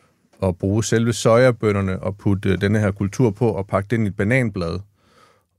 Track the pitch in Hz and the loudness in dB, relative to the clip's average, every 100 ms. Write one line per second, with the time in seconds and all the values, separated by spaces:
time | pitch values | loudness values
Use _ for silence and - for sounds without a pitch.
0 | _ _ _ _ 95 87 98 104 107 113 | _ _ _ _ -2 -2 0 0 0 0
1 | 117 113 123 113 127 120 110 101 98 92 | 0 0 2 4 4 2 0 0 -2 -4
2 | 98 98 107 98 98 90 101 107 104 98 | -8 -4 -2 0 0 0 0 0 0 -2
3 | 98 - 123 98 120 95 98 98 101 117 | -4 0 0 2 -2 -2 -2 -4 -2 -2
4 | 107 - 104 127 120 98 85 90 101 _ | -2 -2 0 0 0 -4 -4 -6 -10 _
5 | _ _ _ _ _ | _ _ _ _ _